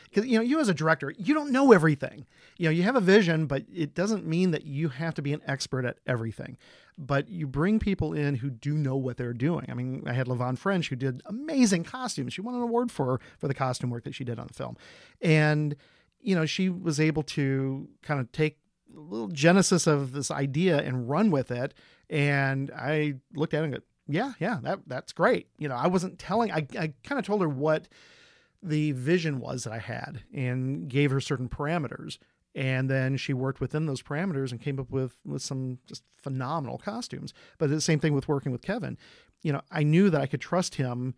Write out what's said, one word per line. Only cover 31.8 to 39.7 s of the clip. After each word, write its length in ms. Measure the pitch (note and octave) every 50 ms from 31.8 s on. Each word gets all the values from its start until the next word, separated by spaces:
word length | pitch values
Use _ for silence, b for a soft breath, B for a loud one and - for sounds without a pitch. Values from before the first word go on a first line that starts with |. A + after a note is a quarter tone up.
| C#3 - - - - D#3 - - _ _ _ _ _ _ -
And 340 | - C3+ C3 C3 C3 C3+ C3
then 280 | C3 C3+ C3 C3 C#3
she 160 | B2+ - - C#3
worked 260 | B2+ C3 C3 C3 -
within 260 | C3 - D3+ D3+ D#3+
those 160 | D3+ C3+ A#2+
parameters 500 | - - C#3+ D3+ F#3 G3 D3+ C3+ C3+ B2
and 80 | B2 A2+
came 180 | - D3 C#3 C#3
up 100 | C3 -
with, 260 | C#3 C3+ C3 B2 - _ -
with 180 | C#3+ C#3+ C3+
some 360 | - - C#3 C3 C3 B2+ B2+ - _
just 180 | - - - _ _ _ _
phenomenal 560 | - C#3 C3 C3 B2+ C3+ D#3+ E3 C#3 A#2 B2 -
costumes. 560 | - G#3 A3 A#3+ A#3+ - - - - - - b b b b b
But 100 | D#3+ C#3
the 120 | D3+ D#3
same 180 | - - D#3+ C#3+
thing 160 | - D#3 D3
with 140 | C3+ - -
working 240 | C#3+ C#3+ - C#3
with 100 | B2 -
Kevin. 340 | - - G#3 B3 D#3 B2+ A2+ b b b b b b b b _
You 100 | - D#3+
know, 80 | C#3 - - -